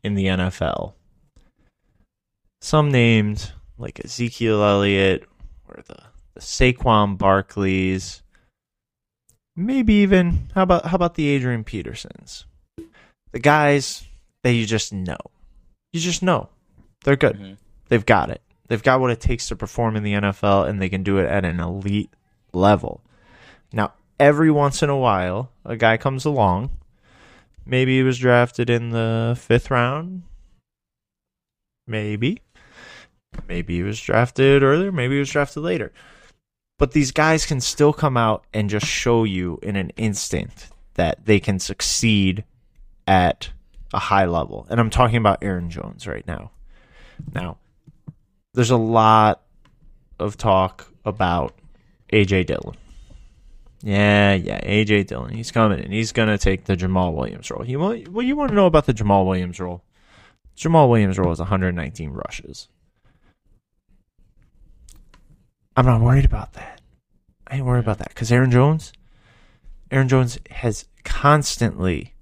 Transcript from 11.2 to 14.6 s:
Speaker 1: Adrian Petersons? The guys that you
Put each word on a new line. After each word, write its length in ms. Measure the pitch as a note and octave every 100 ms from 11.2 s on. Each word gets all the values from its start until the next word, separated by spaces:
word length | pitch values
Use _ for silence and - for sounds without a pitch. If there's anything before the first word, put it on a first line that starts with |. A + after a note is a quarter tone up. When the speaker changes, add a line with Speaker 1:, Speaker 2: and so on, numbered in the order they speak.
| D3
Speaker 1:
Adrian 340 | C#3 B2+ A#2+
Petersons? 800 | G#2+ G#2+ B1 - - - - - - _ _ - - _ _ _ _
The 80 | -
guys 680 | C#3+ D3+ D3 C#3+ C3 - - - _ _
that 80 | B2
you 140 | A#2+